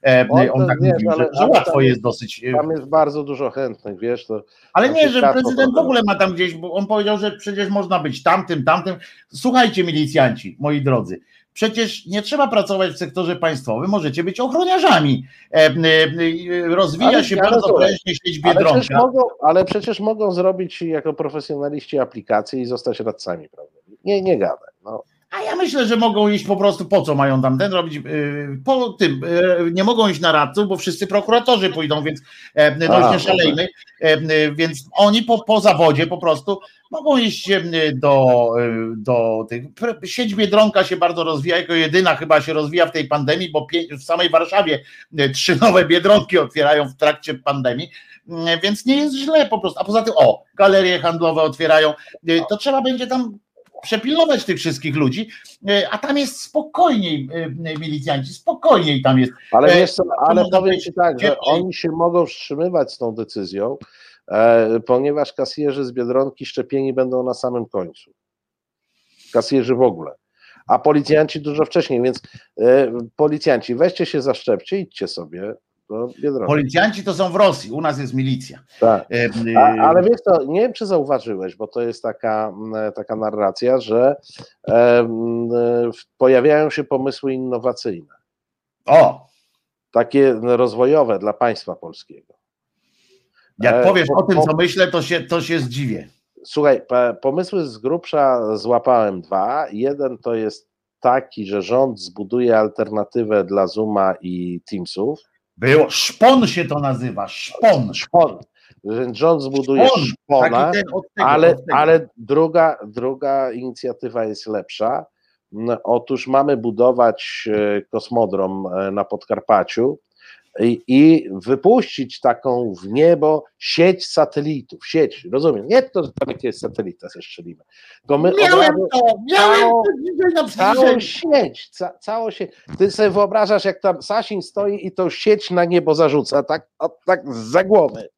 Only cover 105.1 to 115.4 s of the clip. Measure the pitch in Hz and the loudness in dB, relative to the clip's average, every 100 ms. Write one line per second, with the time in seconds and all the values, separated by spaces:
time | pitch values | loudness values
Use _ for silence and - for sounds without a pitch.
105.1 | 151 _ _ _ _ 120 151 151 - - | -6 _ _ _ _ 2 4 2 -2 -6
106.1 | - 233 262 226 175 147 147 143 127 123 | 4 4 6 2 -2 -4 -4 -4 -4 -6
107.1 | 95 101 - - - 226 156 107 92 - | -8 -10 -10 -14 0 2 2 0 -6 0
108.1 | 170 156 - - _ _ _ 98 110 127 | 2 2 0 -20 _ _ _ -8 -6 -6
109.1 | 110 160 165 135 139 131 135 262 247 135 | 0 2 2 0 -4 0 4 4 4 -2
110.1 | - _ 139 120 120 151 196 190 190 - | -6 _ 2 4 2 2 0 -4 -8 -10
111.1 | - 131 151 165 165 - 143 156 165 - | 0 2 6 4 4 0 2 4 4 2
112.1 | _ 113 143 160 165 160 143 107 110 127 | _ -2 0 2 2 2 0 -10 -6 -6
113.1 | 131 143 135 131 117 127 117 131 123 127 | -4 -2 -2 -2 -6 -12 -10 -10 -8 -8
114.1 | 120 110 104 - 107 90 - 107 143 175 | -4 -6 -6 -6 -8 -8 -6 -4 -4 -10
115.1 | _ _ _ | _ _ _